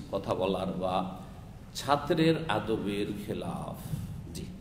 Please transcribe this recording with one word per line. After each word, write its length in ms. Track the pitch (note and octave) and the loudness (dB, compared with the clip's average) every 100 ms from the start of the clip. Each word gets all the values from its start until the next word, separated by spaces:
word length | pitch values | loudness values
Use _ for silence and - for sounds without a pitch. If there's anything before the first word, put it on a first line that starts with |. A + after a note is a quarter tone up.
| - | -4
কথা 220 | G2 A#2 | -2 0
বলার 400 | F2+ F#2 F#2 F#2+ F2+ | 2 4 2 0 0
বা 380 | F#2 F#2 F#2 - - - - - - - | 2 2 0 -6 -10 -12 -14 -14 -10 -4
ছাত্রের 600 | - D3 - E3 D#3+ D#3+ - | 2 4 4 6 6 6 2
আদবের 580 | G#2+ G#2+ A2+ G2+ G2+ - G2+ G2+ | 0 2 0 2 0 -2 -4 -4
খেলাফ, 500 | F#2 E2+ D2+ D#2 - - - - - - - | -4 -4 -6 -6 -8 -4 -4 -4 -8 -8 -8
জি, 100 | - - | -8 -10